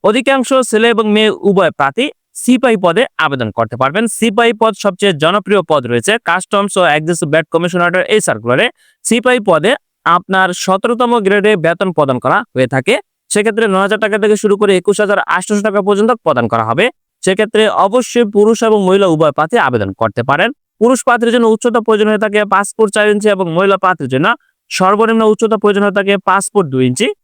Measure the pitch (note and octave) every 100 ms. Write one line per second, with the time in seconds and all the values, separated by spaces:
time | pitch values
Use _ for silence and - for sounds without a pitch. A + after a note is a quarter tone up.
0 | F#3 A3 C4 C4+ B3 C4 B3 G#3+ A#3 A3
1 | G#3+ G#3 G#3+ - G3 G3 E3+ - C#3 C#3+
2 | C#4 - _ - - B3 B3+ A3 F3+ E3+
3 | B3 - D3+ C#3 A2+ G2 A2+ A#2+ C3 E3
4 | A3+ - A#3 G#3 A#3 A3 A3 G3+ G3+ F3+
5 | G3+ D#3 D#3 G3+ F#3+ G3+ E3 D3+ A#2+ A#2+
6 | A#2 A3+ - E3+ - G3+ G3+ - F3 D3+
7 | D#3 E3+ D#3 D#3 D#3+ E3 F3 F3 F3 F3+
8 | - G#3+ - A#2 A2+ B2+ A#3 - _ _
9 | - A3+ A#3+ B3 G#3 D#3+ E3+ C#4+ _ _
10 | - F3 - F#3+ F#3+ F3+ - F#3+ A#3 A#3
11 | A#3+ A#3+ G3 G#3 G3+ G#3 D#3+ E3+ F#3+ D#3+
12 | C#3 B2+ C3 F#3 A#3 B2+ B2+ C3+ C3 C4
13 | - _ _ G#3 G#3 G#3 A3+ F#3+ G3 G#3
14 | G#3+ G#3 G#3 G#3+ G#3+ G3+ G3+ F#3 F#3 G3+
15 | G#3 G3+ - F3 - G#3 G#3 G3+ F#3+ G3+
16 | A3 A#3+ - B2 A#2 A#2 A2 B2 A#3 -
17 | _ _ - F#3+ G#3+ G#3 G#3+ - F#3+ A#3+
18 | A#3+ B3 A3 G#3 G#3+ A3+ A3+ G#3+ F#3 F#3+
19 | G3 D#3 D#3 C#3 D#3 A#3+ D3 B2 G2 G2
20 | A2 A2+ B2 C#3+ A3 C#4+ _ _ A3+ B3+
21 | - A#3+ A#3 A#3+ A3+ A3 A#3+ A#3 A3+ G#3+
22 | G#3+ G#3+ G#3+ G#3 G#3 G3 G3+ - G#3+ G#3+
23 | G#3 G#3 G#3 G3 F3+ D#3+ G3 F#3+ F#3+ F3
24 | C3+ C3 F#3 A#3 _ _ _ - F#3 G#3
25 | A3 A3+ A3 G#3+ A3 G#3+ G#3 G3+ G3+ G3
26 | G3 G3+ - F#3+ F#3+ G#3 E3 C3 B2+ B2
27 | A#3+ G#4